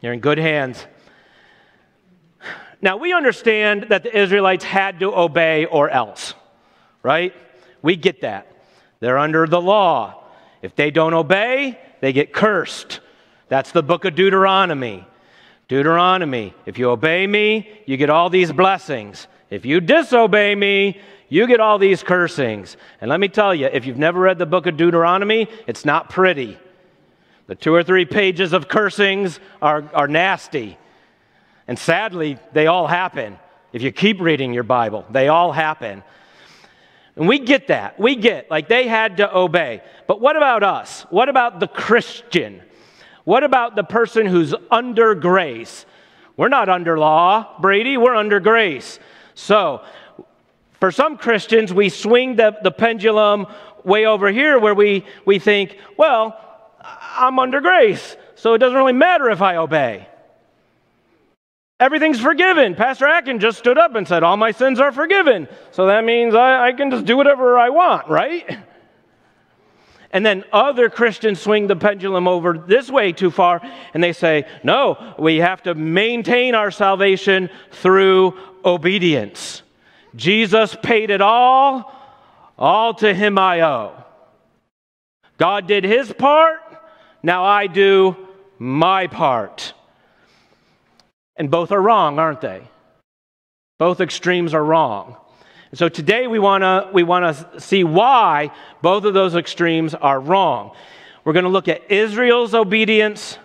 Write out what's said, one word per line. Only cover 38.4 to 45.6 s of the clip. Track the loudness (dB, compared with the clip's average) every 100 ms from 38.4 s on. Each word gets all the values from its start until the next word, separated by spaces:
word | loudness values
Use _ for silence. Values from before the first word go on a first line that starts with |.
| -6
like, | -6 0
they | 0 0
had | -2 -2 -2
to | -2
obey. | 0 0 0 -4 -8 -16 -20 -6
But | -2
what | 0 2
about | 0 2
us? | 0 -2 -8 -18 -6
What | 0 2
about | 2 0 -4
the | -8
Christian? | -6 0 0 0 -14 -4 -4 -4 -12 -20 _ _ _ -20 _ 0
What | 2
about | 2 0 0 -6
the |
person | -4 -2 0 0 0
who's | 2 0 -4 -2
under | -2 0 0 2
grace? | 2 2 0 0 -8